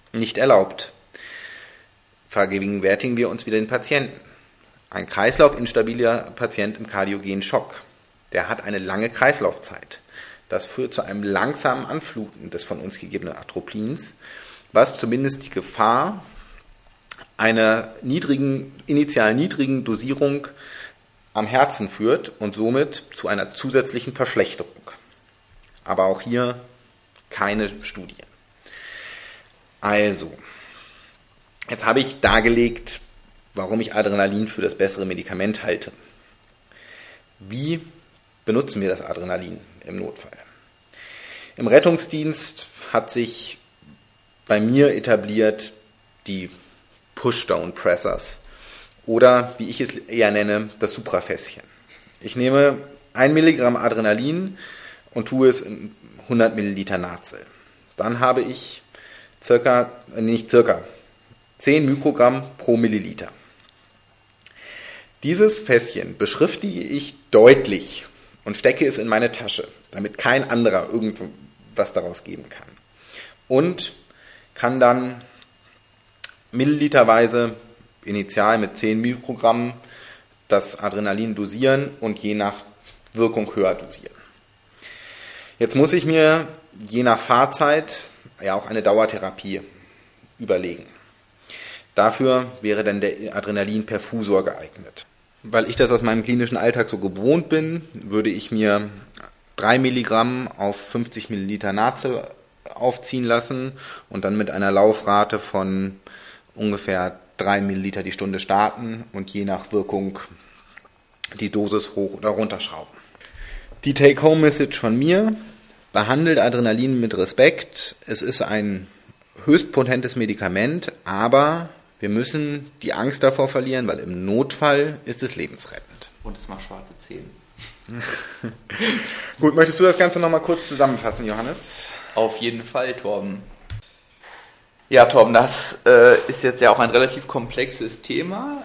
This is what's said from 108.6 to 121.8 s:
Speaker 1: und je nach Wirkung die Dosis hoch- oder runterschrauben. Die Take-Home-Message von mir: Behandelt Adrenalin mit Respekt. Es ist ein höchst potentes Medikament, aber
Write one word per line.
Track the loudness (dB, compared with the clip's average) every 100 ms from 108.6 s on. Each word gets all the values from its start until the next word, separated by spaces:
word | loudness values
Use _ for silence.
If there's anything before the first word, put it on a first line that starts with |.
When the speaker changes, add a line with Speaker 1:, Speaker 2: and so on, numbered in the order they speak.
| 2 -2 -10 -10 -12
Speaker 1:
und | -12 -10
je | -6 -6
nach | -6 -2
Wirkung | -4 -2 -4 -4 -8 -16 -20 -20 _ _ -20 _ _ _ _ -16 -8
die | -6
Dosis | -2 -2 -2 -4 -6
hoch- | -6 -4
oder | -4
runterschrauben. | -2 -4 -6 -10 -12 -16 -20 -20 -20 -20 -18 -16 -16 -18 -8
Die | -4
Take-Home-Message | 6 6 8 4 6 4 4 -2 0
von | 0 2
mir: | 4 4 2 -2 -10 -20 _ _ _
Behandelt | -2 0 2 2 4
Adrenalin | 4 2 0 0 0 0
mit | -2 -2
Respekt. | -2 4 4 4 -10 -10 -10 -12 -8
Es | -6
ist | -4 -2
ein | -2 -2 -2 -6 -10 _ _ -20 _ -10 2
höchst | 4 4
potentes | 0 2 0 -2 -4
Medikament, | -4 -2 -4 0 -2 -2 -8 -12
aber | -8 -2 4 4 4 0 -8 -16